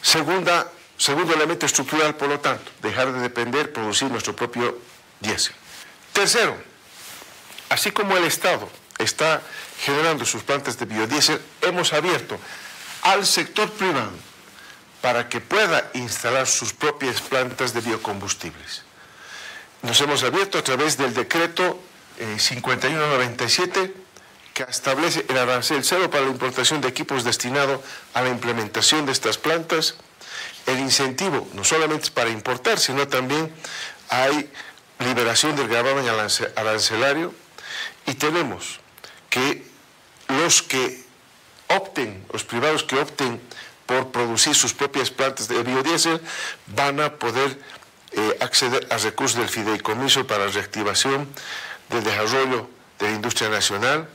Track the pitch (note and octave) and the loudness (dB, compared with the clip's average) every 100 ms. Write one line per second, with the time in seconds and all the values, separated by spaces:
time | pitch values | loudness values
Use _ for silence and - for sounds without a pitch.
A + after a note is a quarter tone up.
0 | - E3 D3 F#3 E3+ E3+ - - - - | 2 2 2 2 4 2 2 -8 -20 -4
1 | - C#3+ E3+ D#3+ D3+ E3+ C#3+ - C3 D#3 | 0 0 2 2 2 2 0 0 0 2
2 | D3+ D3+ C#3 C#3+ C#3+ A2+ - - G#2 G#2+ | 2 2 -2 0 0 -2 -6 -6 -4 0
3 | C3 B2+ B2 A#2+ A#2+ C#3 D3 B2 G#2+ G2+ | 0 0 -2 -2 0 0 -2 -4 -2 0
4 | C3+ A#2 G#2 G2+ A#2+ A#2+ A#2+ - - - | 0 -2 -4 -4 -4 -2 -2 -2 -14 -20
5 | - - G2+ G2+ - - - - - - | -20 -8 -4 0 -2 -4 -20 -18 -18 -20
6 | - G3+ G3 A#3+ F#3 G2+ - - - - | -2 2 4 4 2 0 -12 -20 -20 -20
7 | - - - - - - - C3 G#3 F#3+ | -18 -18 -18 -20 -20 -18 -2 0 2 0
8 | G3+ F#3 E3+ - F#3+ C#3 G2+ - - - | 2 4 4 2 2 0 -2 -14 -20 -4
9 | A2 - D#3 D3+ - - - - - C#3+ | -2 2 2 2 -2 -14 -14 -6 0 2
10 | E3 D3 A#2+ A2+ - C#3 C3+ A#2 A2+ G#2+ | 2 2 0 -2 -2 -2 -2 -4 -4 -2
11 | A2 D3 C#3+ D#3 - - F3+ F3+ D#3+ D3+ | 0 2 2 2 -4 0 0 2 2 2
12 | E3+ D#3 - G2 - - - - - - | 2 0 -2 -10 -10 -14 -16 -16 -14 0
13 | F3+ G3 F#3+ - D#3+ - G#3+ G#3+ F#3+ D3+ | 4 4 4 2 0 0 -2 0 0 2
14 | G#2+ F#2+ - - - - - - - - | -2 -8 -16 -20 -20 -20 -20 -20 -20 -2
15 | B2+ A#2+ A#2 A#2 - F#3+ G3+ D#3 - B2+ | 2 2 0 -6 0 4 4 4 0 -6
16 | A#2+ - A#2+ C3 B2+ - - - D3+ C#3+ | -4 -2 0 2 2 2 0 0 0 0
17 | C3+ A2 - C3+ B2 A#2+ B2+ A#2 A2+ A2 | -2 -2 0 0 0 0 -2 0 -2 -2
18 | A2 G2+ G2 - E2+ D#2 - - - - | -2 -6 -4 -6 -8 -12 -14 -14 -14 -20
19 | - - - - - - - - - B2 | -20 -20 -18 -16 -14 -16 -18 -10 2 4
20 | C#3+ C#3 B2+ D#3 G3 F3 - B2+ D#3 C#3+ | 4 4 2 2 2 0 0 2 2 2
21 | C3+ - D#3 E3+ E3 E3 F3+ - - - | 0 0 0 0 0 2 0 0 -12 -20
22 | - - A2+ G#2+ - B2 B2+ B2+ B2+ D#3 | -20 -10 -6 0 0 0 -2 0 2 2
23 | D3+ C3+ B2 A#2 A#2+ C#3+ F3+ F#3+ F#3 - | 2 2 2 0 0 2 2 0 -2 -6
24 | - - - - - - B2+ - C3+ C3+ | -18 -20 -20 -20 -12 -8 -6 -2 0 2
25 | E3 D#3 - C3 B2 B2 A#2 D3 B2 F3+ | 2 0 2 2 4 2 2 2 2 2
26 | F3+ D3 C3+ B2+ B2+ B2 B2 D3+ C3 - | 2 2 2 0 -2 2 2 2 -2 -2
27 | D3 C#3 A#2+ A2 B2 C#3 C#3 C3+ - - | -2 -2 0 0 0 2 2 0 -4 -16
28 | - A#2+ B2+ B2 A#2+ A#2 G#2 A2+ - D#3 | -6 -2 0 0 -2 -2 -2 2 4 4
29 | C#3+ B2+ A2+ G#2+ D3+ E3 D#3+ D#3+ - - | 2 0 0 0 0 0 2 0 0 -4
30 | - - - - - - - B2+ C3+ - | -20 -20 -14 -12 -12 -6 -2 0 2 2
31 | C3+ B2+ G3 C3+ - G2+ - D#3+ D#3 D#3 | 2 0 0 -2 -4 -2 2 2 2 0
32 | - - A#2 A2+ G2+ B2 A3+ G3+ - C3 | -2 0 0 0 -4 -2 0 2 2 0
33 | C#3 C3+ C3 D3 D#3+ D#3+ - - - - | 0 0 0 0 -2 -6 -12 -10 -12 -14
34 | - B2 C3+ D3+ - - - - - - | -2 2 4 2 -2 -12 -16 -18 -20 -6
35 | B2 A#2+ A#2 A2+ D3+ C#3+ A#2+ A#2 B2 C#3 | -2 2 2 4 2 0 2 2 2 2
36 | B2 A2 G#2 - A2 - A2 G#2+ - A2 | 2 0 0 0 -2 -2 0 2 0 2
37 | C3+ D3 F3 - - - - - - - | 2 2 -2 -8 -20 -20 -12 -10 -10 -8
38 | - B2+ D3 E3+ C#3+ F2+ - - - - | -8 -2 0 2 -2 -4 -10 -12 -18 -20
39 | - - - - C3+ - - - - - | -20 -20 -4 0 0 -2 -8 -20 -20 -20
40 | - - - C3+ E3 - - C3+ A#2 - | -20 -18 -2 2 4 4 2 0 0 -4
41 | - - - - - - - F#3+ F#3+ - | -18 -20 -20 -20 -20 -20 0 0 2 -4
42 | A#2 F#2+ G2 A2 - A#2 C#3+ D#3 - C3 | -4 -6 -10 -8 -4 0 2 2 0 0
43 | D3 - C3 A#2 - - - - - B2+ | 0 -2 -4 -4 -12 -18 -18 -18 -2 -2
44 | B2+ A#2+ A#2+ A2 - - B2 - C#3 - | 0 -2 0 2 4 4 2 0 -2 0
45 | A#2+ - C3+ C3+ G#2+ A#2+ A#2 B2+ C#3 E3 | -2 0 -2 -2 -2 0 0 0 2 2
46 | E3+ E3 E3 - - - - G2+ C#3+ C#3 | 2 0 -4 -8 -8 -10 -6 0 0 2
47 | D3 D3 A#2 A#2 C3+ C3+ - - - - | 0 0 -2 2 0 0 -14 -20 -20 -20
48 | - - G#2+ - B2 - B2+ B2+ - A2+ | -8 -2 0 0 -2 -2 0 -2 0 -2
49 | G#2+ - C3+ A#2 A2 A#2+ G#2+ G#2 - A2 | 0 0 0 0 -2 -2 -2 -2 -2 -2
50 | C3+ C3 F#2+ G#2 G2 G2 G2 G#2+ G#2 F#2+ | 2 2 2 0 0 -2 -4 -2 0 2
51 | C3+ C#3 C#3+ C#3 - - - - - A#2 | 2 0 -2 -10 -12 -10 -10 -14 -4 -2
52 | G#2+ G#2 G#2+ C3 C3 B2 A2 - - - | 0 0 0 2 2 0 -4 -16 -20 -4
53 | G#2 G#2+ A2+ - A2 G#2+ G2 G2+ A#2+ D3+ | -2 -2 -2 -2 0 2 0 2 2 0
54 | D#3 | -2